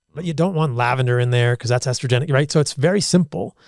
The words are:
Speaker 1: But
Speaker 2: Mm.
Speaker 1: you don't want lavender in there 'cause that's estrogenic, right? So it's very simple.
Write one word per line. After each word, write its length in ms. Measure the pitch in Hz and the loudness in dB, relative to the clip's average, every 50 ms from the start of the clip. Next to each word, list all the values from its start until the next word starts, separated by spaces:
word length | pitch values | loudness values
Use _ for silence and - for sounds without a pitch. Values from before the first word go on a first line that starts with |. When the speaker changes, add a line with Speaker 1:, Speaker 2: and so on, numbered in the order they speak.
| _ _ - | _ _ -14
Speaker 1:
But 100 | 151 180 | -8 -8
Speaker 2:
Mm. 20 | |
Speaker 1:
you 80 | 170 151 | -4 -2
don't 200 | 143 170 196 180 | 0 0 0 0
want 200 | 151 151 139 120 | 0 -2 0 0
lavender 420 | 120 120 120 127 131 127 123 123 123 | 0 0 0 2 0 0 2 2 2
in 120 | 123 123 | 2 2
there 260 | 120 120 120 120 120 | 2 2 2 2 0
'cause 140 | - - 117 | -2 -2 -2
that's 160 | 120 127 - | -2 0 0
estrogenic, 440 | 131 120 - - 120 127 120 156 151 | -4 -4 -4 -2 0 0 0 0 0
right? 200 | 135 135 151 147 | 0 0 0 2
So 80 | - 156 | 0 0
it's 140 | 143 - - | 0 0 -2
very 260 | 135 139 175 202 202 | -2 0 0 0 0
simple. 560 | - - - 180 170 - - 90 151 262 - _ _ | 0 2 2 2 2 0 -4 -8 -8 -10 -12 _ _